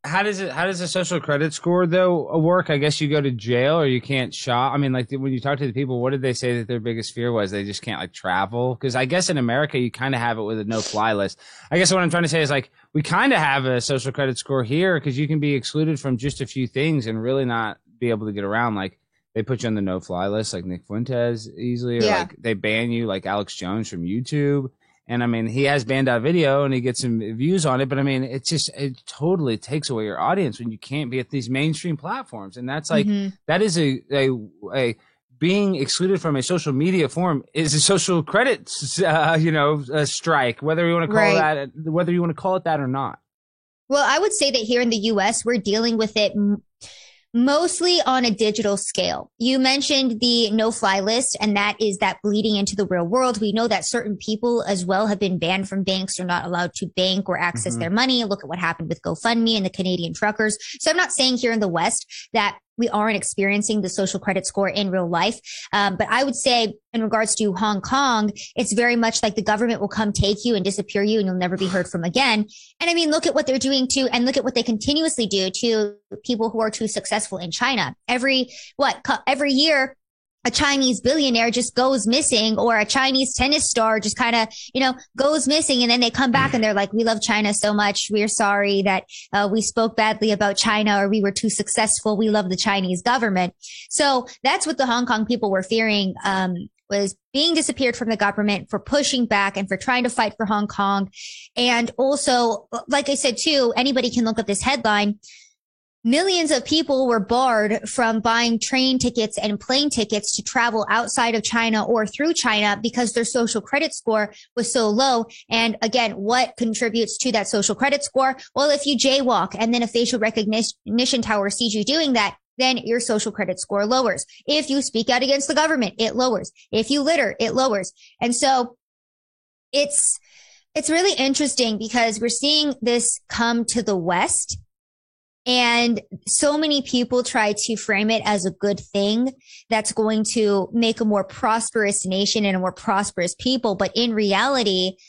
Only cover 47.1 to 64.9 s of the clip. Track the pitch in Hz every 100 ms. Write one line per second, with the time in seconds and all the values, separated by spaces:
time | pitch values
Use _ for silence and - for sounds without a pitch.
47.1 | _ _ 233 254 294 349 - 349 349 254
48.1 | 262 240 196 214 208 208 196 - - 180
49.1 | 73 - _ 233 262 262 277 277 277 262
50.1 | 220 240 233 220 220 220 226 202 196 196
51.1 | 233 254 - 214 202 208 202 214 190 196
52.1 | 185 208 208 214 208 202 196 196 180 170
53.1 | 247 254 220 214 214 233 196 - 233 214
54.1 | 202 - 214 240 233 - 196 180 190 214
55.1 | 202 196 180 165 190 190 196 190 190 190
56.1 | - 180 180 170 175 175 - 175 - 185
57.1 | 190 190 175 175 170 180 117 165 208 262
58.1 | 247 214 196 135 180 170 170 160 165 165
59.1 | 160 226 233 226 220 190 - 185 175 170
60.1 | 165 208 214 214 208 - - 320 339 349
61.1 | - 262 247 240 226 202 165 190 - -
62.1 | - - 226 202 - _ - 240 214 214
63.1 | 202 - - 196 202 208 214 190 - 190
64.1 | 190 - 190 - - 190 196 196